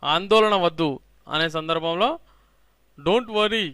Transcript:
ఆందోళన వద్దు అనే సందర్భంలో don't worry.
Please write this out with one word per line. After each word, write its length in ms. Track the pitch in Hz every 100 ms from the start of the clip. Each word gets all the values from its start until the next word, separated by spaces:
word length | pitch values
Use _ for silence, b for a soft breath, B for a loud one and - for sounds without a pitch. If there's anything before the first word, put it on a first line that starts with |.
| 143 160
ఆందోళన 400 | 196 220 214 202 175
వద్దు 260 | 160 160 135 _ _ - 151
అనే 120 | 160 160
సందర్భంలో 520 | 156 165 165 170 226 330 - _ _ _ _ _ _ -
don't 320 | 143 214 233 214
worry. 300 | 214 226 185